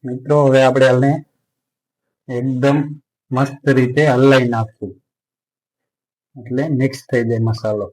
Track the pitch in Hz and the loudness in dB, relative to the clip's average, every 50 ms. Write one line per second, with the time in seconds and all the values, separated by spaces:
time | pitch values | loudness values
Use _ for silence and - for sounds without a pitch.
0 | - 127 123 127 127 139 147 147 143 135 131 135 131 131 127 135 131 131 127 127 | -10 -10 -10 -10 -4 0 0 2 4 4 4 4 4 4 4 4 2 4 4 2
1 | 131 139 151 160 147 _ _ _ _ _ _ _ _ _ _ _ _ _ _ _ | 2 0 0 -2 -6 _ _ _ _ _ _ _ _ _ _ _ _ _ _ _
2 | _ _ _ _ _ - 123 123 123 135 131 127 131 139 139 147 143 151 147 147 | _ _ _ _ _ -10 -8 -6 -4 -4 -4 -2 0 0 0 0 -2 -6 -10 -16
3 | _ _ _ _ _ _ 127 127 139 139 135 - _ 143 131 131 127 123 127 143 | _ _ _ _ _ _ -2 -2 -2 -4 -6 -6 _ 0 2 2 2 0 0 0
4 | 151 147 127 127 135 139 135 131 127 120 120 113 113 113 _ _ 107 95 - _ | 0 2 2 2 4 4 4 4 2 0 -2 -4 -4 -6 _ _ -16 -16 -16 _
5 | _ _ _ _ _ _ _ _ _ _ _ _ _ _ _ _ _ _ _ _ | _ _ _ _ _ _ _ _ _ _ _ _ _ _ _ _ _ _ _ _
6 | _ _ _ _ _ _ _ 139 113 113 123 127 147 165 147 123 131 131 135 - | _ _ _ _ _ _ _ -20 -12 -8 -6 -4 -4 -2 -2 -2 -2 -2 -4 -8
7 | - - - 123 117 113 117 113 113 113 110 - - 110 107 104 101 - | -10 -4 -4 -2 -2 -2 -2 -2 -2 -2 -4 -4 -6 -6 -6 -6 -8 -10